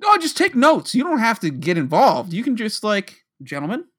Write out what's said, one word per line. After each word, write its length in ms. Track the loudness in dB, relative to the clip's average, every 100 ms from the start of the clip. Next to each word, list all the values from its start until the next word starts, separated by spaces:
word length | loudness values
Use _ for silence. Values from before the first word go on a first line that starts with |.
No, 160 | 2 2
just 180 | 2 0
take 180 | 0 2
notes. 400 | 4 4 0 -2
You 80 |
don't 160 | 0 0
have 180 | 0 -2
to 80 | -4
get 280 | -4 -2 -2
involved. 540 | 0 4 4 4 -2
You 140 | -6 -4
can 100 | -4
just, 260 | -4 -6
like, 440 | -4 -4 -4 -14 _ -20
"Gentlemen, 400 | -12 -8 -6 -6 -10